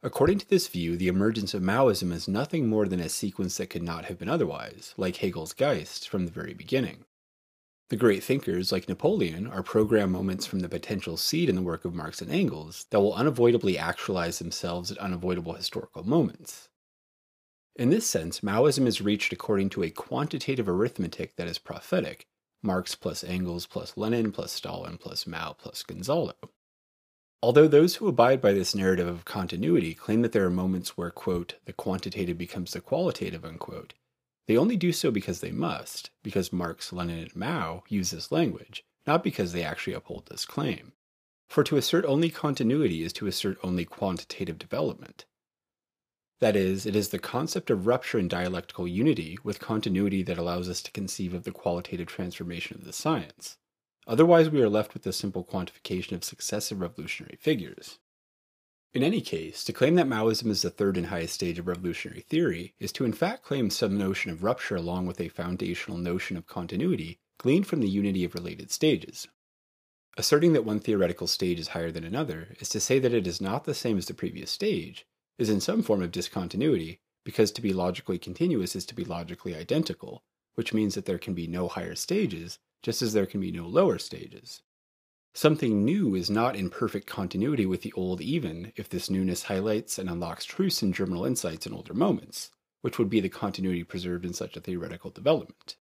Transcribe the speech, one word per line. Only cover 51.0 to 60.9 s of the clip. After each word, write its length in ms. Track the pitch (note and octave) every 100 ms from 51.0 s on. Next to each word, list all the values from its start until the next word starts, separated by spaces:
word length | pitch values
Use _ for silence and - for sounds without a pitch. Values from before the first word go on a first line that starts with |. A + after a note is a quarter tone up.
| F#2+ - F#2
of 100 | F2
the 60 | F2
qualitative 540 | - - F2 - F2 F2
transformation 720 | - F2+ - F2 E2+ - -
of 80 |
the 80 | D2+
science. 640 | - D3+ D3+ D#2+ - - - _ _ _ _ -
Otherwise, 420 | A2+ E3+ E3+ D#3+
we 140 | D3+
are 60 | A2+
left 260 | G#2 G#2
with 80 | -
the 100 | -
simple 320 | - G2+ F#2+
quantification 680 | F2+ G2 F2 - - F#2 F2+
of 100 | F2+
successive 580 | - - - G#2 - G2+
revolutionary 560 | F2 - E2 - - -
figures. 580 | - C#3 E2+ - - - _ _ _ _ _ _ _ _ _
In 80 | B2+
any 180 | C#3+ G#3
case, 440 | - E2 D#2+ -
to 80 | -
claim 240 | - C3+ F3
that 100 | C#3+
Maoism 420 | A2+ A2 A2 A#2
is 120 | G2
the 80 | F#2
third 260 | - G2+